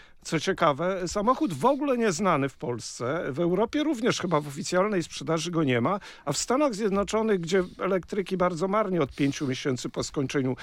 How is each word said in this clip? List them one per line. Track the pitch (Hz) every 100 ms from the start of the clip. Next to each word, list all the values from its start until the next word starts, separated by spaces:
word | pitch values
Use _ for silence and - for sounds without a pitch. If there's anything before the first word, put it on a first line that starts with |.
| - -
Co | - 160
ciekawe, | - 180 165 139 175 190 175
samochód | 208 208 254 302
w | 135 226
ogóle | 277 285 247
nieznany | 226 160 196 151 135
w | -
Polsce, | - 120 - - 123 160 165
w | 135
Europie | 175 180 220 294
również | 302 254 226 -
chyba | - 156
w | 147
oficjalnej | 143 165 180 208 196
sprzedaży | 156 - 139 160 165
go | 160
nie | 147 120
ma, | 131 196 - - -
a |
w | 147
Stanach | - 254 302 196
Zjednoczonych, | 220 196 202 220 220 196
gdzie | 165 190 180 -
elektryki | 185 185 - 208 180 185
bardzo | 180 165 190
marnie | 208 202 175
od | 135 -
pięciu | 139 - 139
miesięcy | 127 147 131 135
po | -
skończeniu | 127 160 131 151 131 123